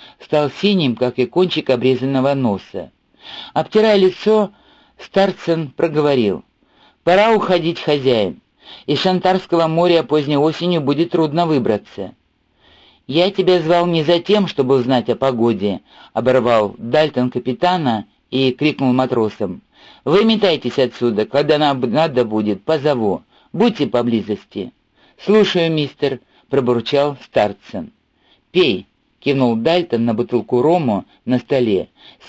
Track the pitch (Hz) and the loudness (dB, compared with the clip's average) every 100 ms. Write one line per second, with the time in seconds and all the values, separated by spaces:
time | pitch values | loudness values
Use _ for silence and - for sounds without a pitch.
0 | - _ - 151 147 - 202 196 147 113 | -20 _ -4 -2 -2 -2 0 0 0 -2
1 | 123 123 123 - 185 - 147 123 123 123 | -4 -2 -2 0 -2 -2 -2 0 0 0
2 | 135 139 131 139 123 98 - 98 82 _ | -2 -2 0 0 -2 -4 -8 -14 -14 _
3 | _ _ - - - - 156 214 220 202 | _ _ -20 -20 -8 -6 -2 0 2 4
4 | 185 180 - 220 208 - _ _ _ - | 2 0 0 2 0 -6 _ _ _ -20
5 | - 196 196 185 - 165 151 - 165 151 | -6 0 0 -2 -4 -2 -4 -4 -2 2
6 | 147 135 107 92 - _ _ _ _ _ | 2 2 2 -2 -8 _ _ _ _ _
7 | - 185 220 220 175 180 160 165 - 147 | 2 4 4 2 2 0 0 -4 -2 0
8 | 131 117 98 - _ _ - - - 143 | 2 2 0 -4 _ _ -20 -14 -4 -2
9 | 185 185 185 190 - 170 165 160 175 170 | 0 0 2 0 0 0 0 2 2 2
10 | 131 151 143 143 156 156 175 170 139 143 | 2 -2 0 0 0 0 -2 -2 -2 -2
11 | 165 165 160 151 170 147 107 107 - - | -2 0 0 0 0 0 0 -2 -4 -12
12 | 98 - _ _ _ _ _ _ _ _ | -14 -14 _ _ _ _ _ _ _ _
13 | - 143 185 196 175 180 160 175 175 165 | -4 0 0 0 2 2 2 2 2 0
14 | 151 175 175 208 180 - 127 135 120 131 | 0 0 2 0 0 -2 0 0 2 0
15 | 110 110 135 123 117 107 101 92 - - | 0 -2 -2 0 0 0 -2 -4 -10 -20
16 | - - 120 127 120 117 104 - 113 151 | -10 -4 0 2 2 2 0 -4 -2 0
17 | 156 135 123 123 131 123 180 180 143 110 | 0 0 -2 -2 -6 -2 0 0 0 -2
18 | 101 _ _ 135 131 127 151 143 135 127 | -6 _ _ -2 0 0 -2 0 0 0
19 | 131 123 110 - 101 90 - _ - - | 0 0 -2 -4 -8 -8 -18 _ -20 -12
20 | - 175 226 220 208 156 123 127 127 - | 0 2 2 2 2 0 -2 -2 -2 0
21 | 120 104 107 139 147 151 151 135 120 117 | -2 0 -2 0 0 2 0 0 -2 0
22 | 160 127 113 107 104 101 - 156 143 135 | 0 0 0 -2 -2 -4 -2 -2 0 0
23 | 107 87 - _ _ 160 233 - 135 120 | -2 -4 -8 _ _ 0 0 0 -2 -2
24 | 120 113 98 104 - - 87 - _ _ | 0 -2 -2 -8 -8 -12 -12 -14 _ _
25 | _ _ - 214 196 180 165 156 143 - | _ _ 0 2 2 0 0 -2 -4 -4
26 | 143 131 - _ _ 139 123 117 110 139 | -4 -4 -12 _ _ -2 0 0 0 0
27 | 143 135 - - 104 98 - 98 78 _ | 0 -4 -4 0 0 -2 -12 -12 -12 _
28 | _ _ _ _ _ 180 160 95 - _ | _ _ _ _ _ 0 0 0 -8 _
29 | _ _ - 139 123 113 120 175 175 117 | _ _ -4 0 0 0 0 0 0 -2
30 | 117 110 120 120 104 123 139 175 139 101 | 0 -2 -2 -4 -2 0 2 2 0 -4
31 | - _ - 123 - 139 120 95 78 _ | -6 _ -4 -4 0 -2 0 -2 -4 _
32 | - _ | -20 _